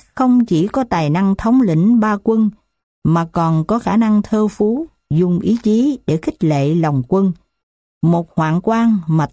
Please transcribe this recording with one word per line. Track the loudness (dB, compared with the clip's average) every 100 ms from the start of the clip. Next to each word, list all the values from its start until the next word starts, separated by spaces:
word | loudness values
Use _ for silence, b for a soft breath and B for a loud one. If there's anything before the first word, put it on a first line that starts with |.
| _ -2
không | 2 2 2
chỉ | 0 0
có | -2
tài | -2 -2 0
năng | 0 0 0
thống | 0 2
lĩnh | 2 2 2 2
ba | 0 -2
quân, | -2 0 0 -4 _ _ _ _
mà | -2 0 -2
còn | -2 0 0 0
có | -2
khả | 0 0
năng | 2 0
thơ | 0 0 -2
phú, | -2 -2 -2 -6 _ -4
dùng | 0 0 0
ý | 0 -2
chí | 0 0 0 -2 -4
để | -4
khích | -4 -4
lệ | -2 0 0 0
lòng | 0 -2 -2
quân. | 0 0 -4 _ _ _ _ _ _
Một | 0 0 -2 -4
hoạn | -2 -2
quan | -2 0 0 0 0
mà | -2 -2